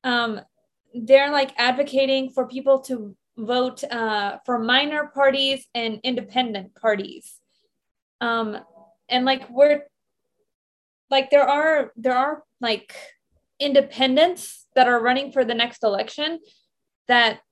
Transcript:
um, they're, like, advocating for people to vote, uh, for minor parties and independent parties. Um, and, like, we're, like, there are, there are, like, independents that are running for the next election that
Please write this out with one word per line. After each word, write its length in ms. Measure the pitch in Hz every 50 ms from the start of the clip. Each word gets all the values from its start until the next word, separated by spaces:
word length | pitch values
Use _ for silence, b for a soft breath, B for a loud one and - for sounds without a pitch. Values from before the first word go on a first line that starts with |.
| -
um, 360 | 254 240 240 233 226 214 202 - _ _ _ _ _ _ _ _ _ -
they're, 360 | 247 220 220 269 269 277 285
like, 220 | 294 277 277 262 -
advocating 760 | - 240 247 247 262 285 285 254 269 269 262 269 269 262 262
for 160 | - 262 247
people 340 | 233 247 262 269 269 269 262
to 360 | 262 - 262 226 208 202 190 _ _ _ _ 240
vote, 440 | 220 208 247 254 254 254 254 - -
uh, 540 | - 247 233 226 220 214 208 202 202 - - _
for 140 | - 247 233
minor 480 | 226 233 254 269 285 294 302 302 294
parties 600 | 294 _ 277 277 269 269 277 269 269 269 262 - _ _
and 260 | 240 226 226 220 214
independent 720 | - 254 247 247 - - - 247 254 233 208 196 190 190 _
parties. 680 | _ - 226 208 196 196 - - - - - - _ _ _ _ _ _ _ _ _ _ _ _ _ _ _ _ _
Um, 380 | 240 233 233 226 226 214 208 - - _ _ - - _ _ _ _ _
and, 160 | 240 254 254
like, 240 | 262 262 254 - -
we're, 360 | 240 254 285 294 294 285 294 _ _ _ _ _ _ _ _ _ _ _ _ _ _ _ _ _ _ _ _ _ _ _ _ _
like, 200 | 269 269 262 269
there 180 | 285 285 269 254
are, 440 | 277 294 311 320 311 294 247 - _
there 200 | 233 226 254 247
are, 260 | 247 254 294 302 302 _ _ _ _
like, 340 | 240 233 214 202 - - - - - - _ _ _ _ _ _ _ _ _ _
independents 1080 | 277 285 269 277 277 277 - - 262 262 254 285 320 359 359 - - - - - _ _ _
that 120 | 254 254
are 160 | 247 247 240
running 300 | 226 247 254 269 277 269
for 120 | - 269 247
the 100 | 220 240
next 280 | 226 233 240 - -
election 560 | - 214 196 196 - - - - 294 311 339 330 b b b b b b _ _ _ _ _ _ _ -
that 320 | 247 240 233 220 190 - _ _